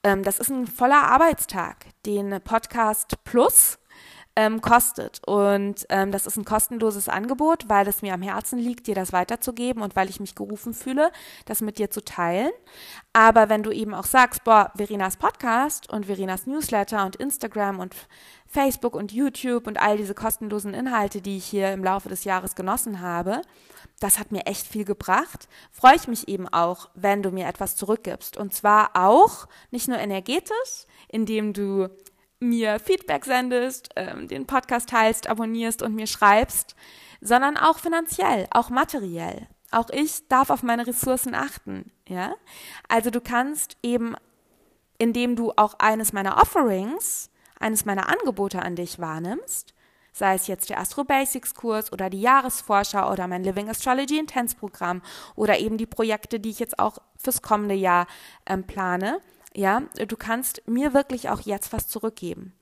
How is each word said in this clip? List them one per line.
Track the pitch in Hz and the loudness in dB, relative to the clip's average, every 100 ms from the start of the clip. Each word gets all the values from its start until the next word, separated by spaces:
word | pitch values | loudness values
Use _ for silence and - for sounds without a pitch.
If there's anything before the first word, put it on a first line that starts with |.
Ähm, | 202 196 | 2 2
das | 196 - | 0 -2
ist | - | -2
ein | 262 240 | -4 -6
voller | - 254 285 | 2 6 6
Arbeitstag, | 285 269 330 - - 190 170 - - _ 208 | 6 6 6 4 -4 -6 -6 -10 -20 _ -4
den | 202 202 196 | -4 -2 -6
Podcast | - 226 - 240 220 214 - - - | 0 0 0 0 0 0 -4 -8 0
Plus, | 240 359 - - - _ - - - - - | 4 6 6 4 0 _ -20 -20 -20 -4 0
ähm, | 220 220 | 2 0
kostet. | - 233 - - - - - | 6 6 6 -4 -10 -10 0
Und, | 202 202 202 202 202 - | 2 4 4 0 -6 -2
ähm, | 196 196 | 0 0
das | 196 - | -2 -4
ist | 220 | -6
ein | |
kostenloses | 202 214 - 233 220 202 - | -2 -2 0 0 -2 0 -2
Angebot, | 196 233 262 311 330 220 | -2 -2 0 2 2 2
weil | 208 202 | 2 2
es | 196 | -2
mir | 208 180 | -4 -6
am | |
Herzen | 196 190 - 247 | -4 -6 -4 -4
liegt, | 240 240 - | -4 -4 -4
dir | 190 | -4
das | 185 | 0
weiterzugeben | 185 185 240 - 233 247 233 | -2 -2 -4 -6 -4 -4 -4
und | 208 190 | -4 -2
weil | 190 | -2
ich | - | -4
mich | 196 | -12
gerufen | - 202 208 240 | -10 -10 -8 -10
fühle, | 226 262 262 320 - - - - | -10 -4 2 0 0 -20 -20 -8
das | 220 | -6
mit | 214 214 | -6 -4
dir | 202 | -6
zu | 208 | -6
teilen. | - - 170 180 277 480 _ - - - _ | -10 -4 -2 0 -2 -4 _ -20 -20 -20 _
Aber | 226 220 226 214 | 8 10 10 6
wenn | 214 | 4
du | 202 | 0
eben | 156 214 | -4 -4
auch | 208 - | -6 2
sagst, | 262 247 - | 4 4 2
"Boah, | - 220 196 196 | 6 8 6 -2
Verenas | 202 202 185 - | -6 -2 -4 0
Podcast | - - 247 226 208 - - | -2 -2 0 0 0 -4 -8
und | 214 196 | -8 -6
Verenas | 190 190 185 - | -4 -4 -6 -6
Newsletter | 294 285 214 196 214 190 | -6 -2 -2 0 -2 -2
und | - | -4
Instagram | 277 - 233 214 202 196 | -6 -6 -6 -4 -4 -4
und | 185 - - - - - _ | -10 -14 -20 -20 -20 -20 _
Facebook | 294 277 - 240 151 | 0 0 0 -4 -4
und | 208 | -6
YouTube | 214 277 254 254 240 233 | -2 -2 -2 -2 -2 -4
und | 214 | 0
all | 214 208 | 2 2
diese | 202 202 | -2 -4
kostenlosen | 220 220 214 208 202 | -4 -4 -6 -6 -6
Inhalte, | 196 254 233 202 202 | -6 -2 0 -2 -4
die | 196 190 | -6 -8
ich | - | -4
hier | 202 190 | -2 -2
im | 190 | 0
Laufe | 185 190 190 | -2 -2 -4
des | 190 | -8
Jahres | 202 185 185 - | -4 -4 -4 -6
genossen | 185 233 233 196 | -4 -2 -4 -6
habe, | 180 170 180 247 370 _ _ - - _ | -4 -4 -2 -4 -6 _ _ -20 -20 _
das | 202 196 | -2 0
hat | 208 | -2
mir | 202 - | -6 -4
echt | 196 - | -6 -8
viel | 214 | -8
gebracht", | 202 196 - 196 320 - - - - | -4 -4 2 0 0 -12 -20 -20 -20
freue | - 254 269 | 8 8 8
ich | - | 4
mich | 226 - | -8 -6
eben | 196 180 | -8 -2
auch, | 165 170 180 - 185 | 2 2 -2 -12 -2
wenn | 196 202 | 0 0
du | 190 | 0
mir | 185 170 | -4 -6
etwas | - 196 - | -6 -6 -6
zurückgibst. | 202 226 185 - - - | -2 -2 -4 -10 -12 -10
Und | 202 | -8
zwar | - 208 214 - 180 | 0 6 6 6 4
auch | 190 254 415 - - - _ | 8 10 8 6 -18 -20 _
nicht | 247 - | -8 -4
nur | 240 | -4
energetisch, | 208 190 190 320 - 440 523 - - _ _ | -2 -4 -2 -4 -2 -6 -6 -10 -16 _ _
indem | 220 214 220 214 | -4 -2 -2 -4
du | 202 202 196 190 190 - _ _ _ | -4 -2 -2 -2 -6 -20 _ _ _
mir | 247 233 220 208 | -2 0 0 -2
Feedback | - 370 - - | 0 -2 0 -4
sendest, | 269 254 254 247 254 254 - - | 0 0 0 0 -2 -6 -10 -8
ähm, | 190 - - | -8 -10 -10
den | - 262 | -10 -2
Podcast | 269 - 247 - | -2 0 -4 0
teilst, | 240 220 226 - | 2 2 0 -4
abonnierst | 220 226 226 226 226 | -4 -4 -4 -4 -4
und | 226 220 | -6 -6
mir | 220 | -6
schreibst, | - 208 208 240 - - - - - - - | 4 6 6 2 -4 -6 -16 -20 -20 -20 -14
sondern | 208 240 277 294 | 2 4 4 2
auch | 320 320 | 2 2
finanziell, | 339 330 330 - - 226 185 | 0 -2 -2 -2 0 0 2
auch | - 240 | 0 2
materiell. | 247 320 285 196 170 170 - - _ _ | 0 0 -2 -6 -6 -8 -10 -14 _ _
Auch | 226 233 | -2 0
ich | 277 302 - _ | -2 -2 -4 _
darf | 262 277 | 2 4
auf | 277 | 0
meine | 247 233 240 | 0 -2 -2
Ressourcen | 233 262 254 254 - | -2 0 0 -2 -4
achten, | 277 - - 190 190 _ _ | -6 -8 -12 -12 -12 _ _
ja? | 180 190 - _ - - - - | -8 -6 -8 _ -20 -20 -20 -2
Also | 226 226 | 0 0
du | 240 | -4
kannst | 240 240 269 302 - - | -2 -2 -2 -4 -8 -6
eben, | 240 240 233 - _ _ _ _ _ _ _ _ | -2 -2 -2 -8 _ _ _ _ _ _ _ _
indem | 233 233 247 240 | 0 2 0 0
du | 226 - | 0 2
auch | 214 - | 2 4
eines | 220 220 220 | 2 2 -2
meiner | 202 196 - | -2 0 4
Offerings, | - 370 254 185 202 349 - - - _ _ _ | 4 4 2 0 -2 -6 -6 -8 -12 _ _ _
eines | 220 214 208 | -2 -2 -2
meiner | 196 - | -2 0
Angebote | 403 349 196 196 185 | 0 0 -2 -4 -2
an | 175 175 | -6 -6
dich | 175 - | -8 -8
wahrnimmst, | 160 160 175 277 539 - - _ _ _ _ | -8 -6 -6 -8 -8 -10 -10 _ _ _ _
sei | - 196 190 | -2 0 2
es | - | -2
jetzt | 185 - | -6 -6
der | - | -6
Astro | 190 - 269 | -6 -6 0
Basics | 269 269 254 - - | 0 0 -4 -8 -8
Kurs | 233 220 214 | -4 -4 -4
oder | 190 190 | -6 -6
die | 196 | 0
Jahresvorschau | 233 269 254 - - 202 202 202 185 | 4 4 2 -8 2 2 2 0 0
oder | 190 180 | -2 -4
mein | 180 185 | -4 -4
Living | 190 208 | -4 -6
Astrology | 226 262 254 277 302 | -4 0 0 0 -2
Intense | 311 254 240 - | -2 -4 -4 -6
Programm | 196 - 175 180 - - - - | -12 -6 -6 -6 -8 -20 -18 -2
oder | 214 196 | 2 4
eben | 214 220 | 2 -4
die | 226 | -6
Projekte, | - 226 214 - 226 | -2 -2 -2 -4 -6
die | 220 | -6
ich | 202 | -8
jetzt | 233 - | -6 0
auch | 214 - _ _ | -2 -2 _ _
fürs | - - | -4 -4
kommende | - 208 208 196 | 0 0 0 0
Jahr, | 185 175 175 - - - - | 4 2 2 -10 -20 -18 -6
ähm, | 190 185 | -6 -6
plane, | 202 185 180 196 349 _ _ - - | -6 -2 -2 -2 -4 _ _ -16 -2
ja, | 196 220 294 - 208 | 0 0 -2 -8 -6
du | 226 | -6
kannst | 214 233 254 - - | -4 -4 -4 -8 -4
mir | 233 285 | 0 4
wirklich | 269 277 254 - | 2 2 -6 -4
auch | - | -6
jetzt | 214 202 - | -4 -6 -6
was | 226 - | -8 -6
zurückgeben. | 220 226 220 175 175 190 _ | -6 -8 -8 -10 -10 -14 _